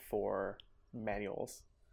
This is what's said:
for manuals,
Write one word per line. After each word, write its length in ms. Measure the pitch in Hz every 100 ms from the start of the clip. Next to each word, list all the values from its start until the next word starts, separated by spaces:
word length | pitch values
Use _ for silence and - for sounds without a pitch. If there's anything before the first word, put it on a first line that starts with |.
| -
for 480 | 107 101 98 95 98 - - -
manuals, 680 | 123 110 104 101 - - - - - -